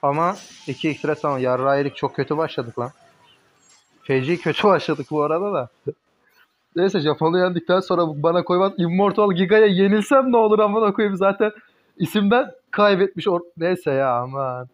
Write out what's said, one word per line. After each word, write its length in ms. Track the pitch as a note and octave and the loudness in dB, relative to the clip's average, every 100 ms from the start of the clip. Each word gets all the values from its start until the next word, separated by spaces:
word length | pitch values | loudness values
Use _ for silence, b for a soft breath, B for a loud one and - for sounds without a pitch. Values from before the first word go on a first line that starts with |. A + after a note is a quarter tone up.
Ama 340 | C#3+ D3 E3+ G3 - - - | 0 0 -2 -4 -12 -20 -12
iki 240 | C3 D#3 | -6 -4
iksire 240 | C#3 D3 | -4 -4
tamam. 240 | D3+ D3+ C3+ | -4 -4 -2
Yarrağı 400 | B2+ B2+ C3+ C#3 | -2 0 0 0
yedik, 180 | C#3 - | -2 -4
çok 200 | C#3 - | -6 -4
kötü 200 | C3+ D3+ | -4 -2
başladık 420 | D#3+ - A#2+ A2+ | -4 -6 -10 -8
lan. 140 | B2 _ _ _ _ _ _ _ _ _ _ _ | -10 _ _ _ _ _ _ _ _ _ _ _
Feci 380 | - C3+ B2+ F3 | -2 -2 0 -4
kötü 240 | E3+ D3 | -2 0
başladık 420 | G#3 F3 - D3 C#3 | 2 2 0 -6 -4
bu 120 | D3+ | -4
arada 300 | D3 D#3+ G3+ | -2 -2 -2
da. 160 | F3+ A#2+ _ - - _ _ b b b _ _ E3 | -6 -8 _ -14 -14 _ _ b b b _ _ -2
Neyse, 240 | F#3+ G3 | 0 0
Japon'u 380 | D3+ C#3+ D#3+ F3 | -2 0 0 2
yendikten 420 | F3+ F3 E3 F3+ | 0 -2 0 0
sonra 420 | F#3 F3 E3+ D3 | 2 0 0 0
bana 220 | D#3 F3 | 0 0
koymaz. 280 | E3+ F3+ G3 - | 0 0 0 0
Immortal 540 | E3+ F3+ G3+ G3 G#3 | -2 2 0 2 0
Giga'ya 340 | F3 F#3+ G#3+ G#3+ | 2 2 4 4
yenilsem 680 | F#3 G3 G#3+ G3+ C#4 C4 | 4 2 2 2 2 4
ne 40 | A#3+ | 2
olur 220 | A3 G#3+ | 4 4
amına 340 | G#3+ G#3 G#3+ | 2 2 0
koyayım, 240 | G3 G#3 F#3+ | 0 -2 2
zaten 360 | G3 G3 G#3+ G#3 b b b _ | 0 0 -2 -4 b b b _
isimden 540 | E3+ G#3 G3+ A#3+ C#4+ - _ | -4 0 2 2 0 -8 _
kaybetmiş 560 | - G#3 G3 G3 F#3+ G3+ | 0 2 4 0 -2 -2
or-, 260 | F3 F3 - | -2 -4 -6
neyse 340 | E3 F3+ D#3 | -4 -2 -2
ya 220 | C3+ C3+ | 0 0
aman. 560 | A#2+ B2+ C3+ C3 B2 B2+ | -2 -4 -6 -6 -8 -12